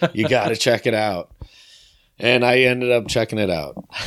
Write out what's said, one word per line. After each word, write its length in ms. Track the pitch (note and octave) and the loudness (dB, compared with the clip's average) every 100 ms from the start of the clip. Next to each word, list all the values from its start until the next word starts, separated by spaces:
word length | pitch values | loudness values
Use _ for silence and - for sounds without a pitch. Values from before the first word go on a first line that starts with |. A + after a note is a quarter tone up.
| D#3 | -4
You 160 | - A2+ | -2 0
gotta 280 | B2 G#2 A2+ | 0 0 0
check 300 | - A2+ B2 | 0 0 0
it 60 | |
out." 360 | A2 G#2+ F#2 F2 - - - - - - _ _ - | 0 0 -4 -8 -14 -20 -20 -20 -20 -20 _ _ -4
And 260 | A#2 B2 | 0 2
I 160 | B2 B2+ | 4 4
ended 320 | B2+ B2 B2 | 4 2 0
up 160 | A#2+ G#2 | 0 0
checking 300 | A#2+ A2 A2 | -2 -2 -2
it 120 | G2+ | -2
out. 340 | E2+ D2 - - | -2 -6 -12 -14
<laughs> 40 | - | -10